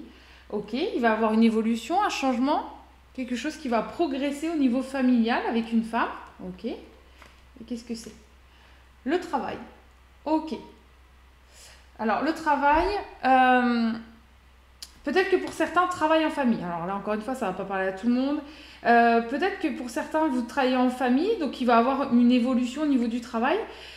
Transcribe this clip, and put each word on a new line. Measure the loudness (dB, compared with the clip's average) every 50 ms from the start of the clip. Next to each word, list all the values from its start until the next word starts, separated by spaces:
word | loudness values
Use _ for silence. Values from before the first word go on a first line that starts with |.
| -14 -18 -20 -20 -20 -20 -20 -20 -16 -10
Ok, | -8 -8 -8 -6 -4
il | -4 -4 -2 -2 0
va | 2 2 2
avoir | 2 2 2 4
une | 6 4
évolution, | 4 4 2 0 0 -2 -2 -2 -2 0 0 0
un | 0
changement, | -2 -2 -2 -2 0 0 0 0 0 0 -2 -6 -14 -18 -20 -20 -20 -20 _ _ -10
quelque | -10 -8 -6 -6
chose | -6 -6 -6 -8
qui | -8 -4 -2
va | 0 0 0
progresser | -2 -2 -2 -2 -2 -2 -2 -2 -4 -4 -4 -4 -4
au | 0
niveau | 2 2 2 2 0 -4
familial | -4 -4 0 2 2 4 4 2 2 0 0 -2 -2
avec | -2 -2 -2 0 0
une | -2 -2
femme. | 0 -2 -2 -2 -2 -6 -10 -16 -18 -18 -16 -14
Ok, | -14 -12 -10 -8
et | -8 -8 -10 -12 -20 -20 -20 -20 -20 -20 -20 -20 -20 -20 -20 -20 -20 -20 -18 -12
qu'est-ce | -12 -12 -12 -10
que | -10 -12
c'est ? | -12 -12 -16 -20 -20 -20 -20 _ -20 _ _ _ -20 -20 -20 -20 -20 -20 _ _ _ -4
Le | -2 -2 -2
travail. | -2 -2 -6 -6 -4 -6 -8 -10 -12 -16 -20 -20 -20 -20 _ _ _ _ _ _ -4
Ok. | -2 -2 -2 -2 -4 -10 -10 -12 -16 -20 -20 -20 -20 _ _ -20 _ _ _ -20 -20 _ _ _ _ -20 -20 -20 -20 -20 -20 -20 -20 -12 -6
Alors, | -2 -2 0 0 0
le | -2 -4
travail, | -2 0 0 0 2 4 4 4 4 2 2 -2 -4 -6 -8 -10 -2 2
euh, | 4 4 6 6 6 4 4 4 2 0 0 0 0 -2 -4 -8 -14 -20 -20 _ _ _ _ _ -20 _ _ _ _ _ -20 -20 -20 -18 -10 -6
peut-être | -2 0 2 2 2
que | 2
pour | 0 0 -2 -4
certains, | -4 -2 0 2 0 0
travail | 0 0 0 0 2 4 4 2
en | 2
famille. | 0 0 2 2 2 0 -2
Alors | -6 -6 -6 -6
là, | -4 -6
encore | -6 -4 -4 -4
une | -4
fois, | -4 -6 -6
ça | -4 -4
va | -4 -4
pas | -4 -6
parler | -6 -4 -2 -2 -2
à | -2
tout | -2 0 2
le | 2
monde. | 2 2 0 -2 -4 -6 -10 -18 -20 -20 -20 -14 -4 2
Euh, | 4 6 6 6 6 6 4
peut-être | 2 0 -2 -2 -2 -2 -2 -2
que | -4 -4 -4
pour | -4 -8 -6
certains, | -6 -6 -6 -2 0 0 0 2
vous | 0 -2 -4
travaillez | -4 -2 0 0 2 2
en | 2 2 2
famille, | 0 0 0 2 2 2 2 2 0 0
donc | -2 -4 -4 -2
il | 2
va | 4 4
avoir | 6 4 4 2 -2 0 2 4
une | 4 6 6 6
évolution | 4 4 2 0 0 0 -2 -4 -2 0
au |
niveau | 0 2 2 0
du | -2 -4 -6
travail. | -8 -6 -4 -2 0 0 0 -2 -4 -6 -12 -18 -18 -20 -20